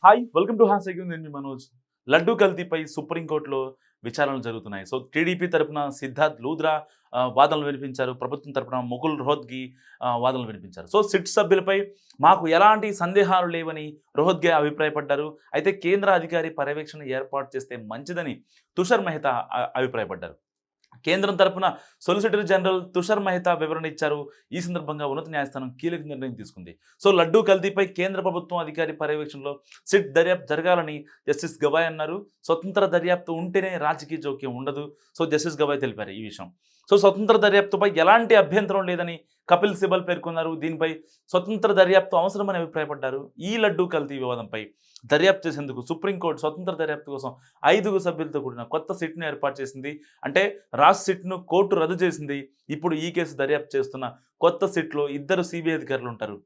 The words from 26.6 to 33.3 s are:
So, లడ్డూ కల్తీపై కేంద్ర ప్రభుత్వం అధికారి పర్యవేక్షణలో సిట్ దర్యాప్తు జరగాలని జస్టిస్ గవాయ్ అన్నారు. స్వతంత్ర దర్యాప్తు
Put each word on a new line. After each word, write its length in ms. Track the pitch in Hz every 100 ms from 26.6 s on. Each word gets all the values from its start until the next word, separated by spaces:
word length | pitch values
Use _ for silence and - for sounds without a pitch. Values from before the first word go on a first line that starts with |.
| 87 - _ _ 202
So, 80 |
లడ్డూ 280 | 185 165 214
కల్తీపై 440 | 214 196 185 196 190
కేంద్ర 340 | 180 185 190
ప్రభుత్వం 380 | 175 175 175 175
అధికారి 340 | 160 156 160
పర్యవేక్షణలో 680 | 160 151 151 147 147 135 143 _ - -
సిట్ 260 | 196 196
దర్యాప్తు 340 | 139 170 180 -
జరగాలని 580 | 151 165 180 156 147 147 _ -
జస్టిస్ 360 | 147 170 151
గవాయ్ 220 | 147 160 165
అన్నారు. 400 | 156 156 185 202 _
స్వతంత్ర 420 | - 165 180 190 196
దర్యాప్తు 460 | 170 170 180 175